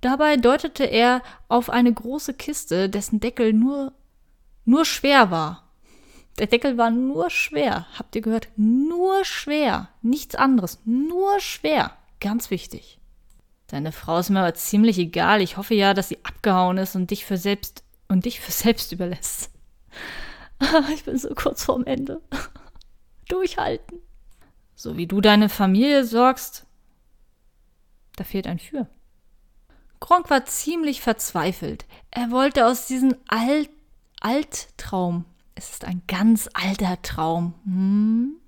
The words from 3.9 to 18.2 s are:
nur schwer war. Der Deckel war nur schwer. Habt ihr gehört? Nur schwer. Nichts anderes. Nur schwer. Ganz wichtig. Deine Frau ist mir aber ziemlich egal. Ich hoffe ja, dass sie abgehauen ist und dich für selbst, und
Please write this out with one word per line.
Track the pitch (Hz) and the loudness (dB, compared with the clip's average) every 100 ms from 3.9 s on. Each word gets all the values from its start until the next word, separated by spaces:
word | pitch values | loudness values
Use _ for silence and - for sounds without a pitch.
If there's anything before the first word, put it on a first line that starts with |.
| _ _ _ _ _ _ _ - | _ _ _ _ _ _ _ 2
nur | 269 320 | 4 4
schwer | - 277 277 214 | 0 4 6 6
war. | 165 156 175 _ _ _ - - - _ - | 2 -4 -8 _ _ _ -20 -20 -20 _ -6
Der | 208 | 0
Deckel | 240 285 240 | 2 2 2
war | 233 | 2
nur | 233 262 294 349 | 2 0 -2 -2
schwer. | - - 302 277 - 170 - | -2 -2 0 0 -2 -6 -14
Habt | - - | -8 -6
ihr | |
gehört? | 220 220 - - | -2 -2 -4 0
Nur | 214 247 294 339 370 381 | 4 4 2 2 2 2
schwer. | 381 - - 294 277 190 190 _ | 0 -6 -4 0 0 0 -4 _
Nichts | 226 285 - - | -2 -2 -4 0
anderes. | 269 254 180 - | 4 4 0 -8
Nur | 220 247 302 349 392 403 | -4 -2 0 0 0 0
schwer. | - - 302 294 - - _ - | -2 -6 -2 0 -2 -6 _ -10
Ganz | 202 226 - | -6 -6 -4
wichtig. | 180 - - - _ - - _ _ _ _ _ | -8 -8 -18 -18 _ -20 -20 _ _ _ _ _
Deine | 147 156 | -8 -8
Frau | 156 - 165 | -10 -4 -2
ist | 175 | 0
mir | 190 | 2
aber | 180 | 2
ziemlich | 165 - 202 226 185 | -2 -2 4 4 4
egal. | 170 170 170 208 | -2 0 2 4
Ich | 180 - | 2 -4
hoffe | 196 220 | -2 2
ja, | 196 | 4
dass | 190 185 | 2 -2
sie | - | -8
abgehauen | - - - 185 180 185 | -12 -4 0 2 2 0
ist | 190 190 | -2 -4
und | 180 | -4
dich | 202 - | -6 -4
für | 190 | -4
selbst, | 196 202 - - - _ _ | -2 -4 -6 -16 -20 _ _
und | 185 | 0